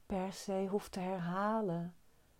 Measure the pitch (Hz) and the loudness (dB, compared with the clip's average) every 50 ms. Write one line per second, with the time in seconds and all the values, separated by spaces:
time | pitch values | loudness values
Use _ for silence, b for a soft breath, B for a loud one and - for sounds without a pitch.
0 | - - 208 190 185 190 190 - - - 196 190 196 190 190 208 - - - 202 | -8 -4 -2 -2 -2 -2 -4 -6 -4 -2 0 0 2 2 2 0 0 0 -4 -2
1 | 180 185 190 185 170 170 175 190 202 208 220 220 220 190 165 170 170 175 175 - | 0 0 0 0 0 0 0 2 2 2 2 2 2 2 2 0 -2 -4 -8 -12
2 | b b b b b b b | b b b b b b b